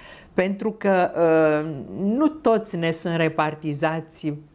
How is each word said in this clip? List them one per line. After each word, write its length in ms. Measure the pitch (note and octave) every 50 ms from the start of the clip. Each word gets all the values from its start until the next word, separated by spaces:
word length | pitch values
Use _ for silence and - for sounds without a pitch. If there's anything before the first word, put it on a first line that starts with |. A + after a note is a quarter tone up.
| - - - - - - -
Pentru 360 | - F3+ F#3+ G3 G3 - A3
că, 400 | G#3 - - G3 F#3+ F#3 F3+ F3+ -
uh, 540 | - E3+ D#3+ D#3+ D#3+ D#3+ D#3 D3+ D3+ D3+ D#3+ D#3 C#3 - - F#2 B2 F#3 G3+ A3
nu 120 | C4 D#4 D4+
toți 480 | D#4 D#4 - B3 A3+ G#3 A3 - -
ne 140 | E3+ E3 E3
sunt 260 | D#3+ E3 - F3+ E3+
repartizați 1160 | E3 E3 D#3+ D#3+ D#3+ D#3 D#3 D3+ D3+ D#3 D#3 D3 C#3 D#3+ D#3 D#3+ E3 D#3+ - - - - D3+ D3 D3 - - _